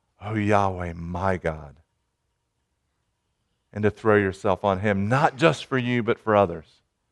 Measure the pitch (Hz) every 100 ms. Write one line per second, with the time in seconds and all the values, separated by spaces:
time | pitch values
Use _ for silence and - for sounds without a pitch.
0 | _ _ 101 110 104 104 98 92 87 85
1 | 85 87 95 92 82 78 71 69 _ _
2 | _ _ _ _ _ _ _ _ _ _
3 | _ _ _ _ _ _ _ 104 104 -
4 | 110 104 98 92 107 92 101 92 107 98
5 | 101 131 160 - 160 139 - 131 123 123
6 | 113 - - 104 95 82 - _ _ _
7 | _